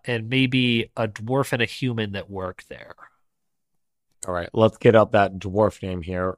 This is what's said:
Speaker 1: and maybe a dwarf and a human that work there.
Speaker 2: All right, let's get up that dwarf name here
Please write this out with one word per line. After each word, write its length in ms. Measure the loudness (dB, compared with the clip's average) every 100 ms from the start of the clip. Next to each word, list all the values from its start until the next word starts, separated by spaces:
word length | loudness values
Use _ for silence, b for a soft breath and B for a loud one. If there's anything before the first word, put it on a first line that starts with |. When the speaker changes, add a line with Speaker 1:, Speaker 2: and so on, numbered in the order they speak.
| -4
Speaker 1:
and 240 | -6 -2
maybe 600 | 0 2 2 2 0 -2 -4
a 120 | -6
dwarf 440 | -6 -4 -2 -2
and 100 | -2
a 40 | -4
human 480 | -4 -6 -4 -4
that 160 | -6 -10
work 320 | -10 -10 -10 -18
there. 260 | -20 -18 -20 -20 _ _ _ _ _ _ _ _ _ _ _ -8
Speaker 2:
All 80 |
right, 160 | -6 -4
let's 240 | 2 2 4
get 180 | 6 6
up 160 | 6
that 280 | 4 2 0
dwarf 420 | -4 0 0 0
name 200 | -8 -8
here 360 | -6 -4 -4